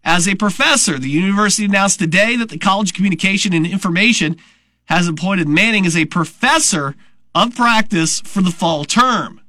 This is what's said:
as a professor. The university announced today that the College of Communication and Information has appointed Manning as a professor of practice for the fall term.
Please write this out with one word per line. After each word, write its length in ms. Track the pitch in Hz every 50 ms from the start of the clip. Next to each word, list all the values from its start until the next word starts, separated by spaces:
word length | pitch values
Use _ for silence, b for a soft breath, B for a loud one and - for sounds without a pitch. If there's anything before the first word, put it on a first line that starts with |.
| _
as 220 | 151 170 180 170 202
a 80 | 190
professor. 600 | 190 214 208 - - 269 320 294 240 - - 151 131
The 120 | 127 135
university 540 | 143 156 185 196 202 202 208 202 - - 208
announced 320 | 202 202 196 196 196 165 -
today 380 | 180 165 156 190 208 226 240
that 120 | 240 226 220
the 100 | 147 160
College 320 | - 202 190 202 214 180
of 40 | -
Communication 580 | - 190 202 175 156 - 190 196 196 - 208
and 140 | 175 165 156
Information 680 | 175 180 196 - 185 170 180 208 240 233 - 170 151 165 b b b b b b b b b b
has 220 | - 156 175 175 175
appointed 400 | 160 147 165 190 196 185 165 147
Manning 360 | 147 175 208 226 220 208 190
as 120 | 175 160
a 80 | 170 156
professor 880 | 156 - 180 160 - - _ - 254 311 320 302 - 196 160 143 139 139 b b b b b b _ _
of 200 | 165 208 240 240
practice 680 | - 240 233 226 220 214 - 208 165 160 156 - -
for 200 | - - - 202
the 120 | 185 180
fall 320 | 170 - 180 165 160 147 147
term. 560 | - - 226 254 254 240 185 139 - - - -